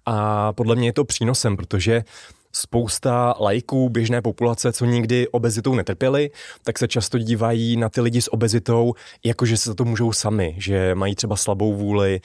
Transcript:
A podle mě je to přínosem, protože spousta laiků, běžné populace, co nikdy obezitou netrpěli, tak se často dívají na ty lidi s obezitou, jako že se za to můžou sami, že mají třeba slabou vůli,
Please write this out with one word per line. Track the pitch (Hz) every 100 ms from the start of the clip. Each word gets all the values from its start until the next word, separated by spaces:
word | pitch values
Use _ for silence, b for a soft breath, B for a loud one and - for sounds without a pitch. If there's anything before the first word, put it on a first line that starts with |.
| -
A | 107 107 104 107
podle | 104 113 117
mě | 120
je |
to | 131
přínosem, | 143 - 117 123 117 95
protože | 90 98 92 117 107 B B B _
spousta | - - 117 117 - 131 120 123 -
laiků, | 101 113 - 135 127
běžné | 113 110 120
populace, | 113 - 120 113 123
co | -
nikdy | 120 120 110 123 120
obezitou | 117 117 113 135
netrpěli, | 123 92 92 131 143 143 B B B
tak | - -
se | 120
často | 120 - 123
dívají | 110 113 113 117 117 117
na | 110
ty | -
lidi | 117 120
s | -
obezitou, | 113 117 113 113 117 120 - B B
jako | 117 117 117
že | 113
se | 120
za |
to | 104
můžou | 117 110 117
sami, | 107 107 107 85 87
že | 95 98 92
mají | 92 98
třeba | 101 110 104
slabou | - 101 107
vůli, | 101 101 104 98 95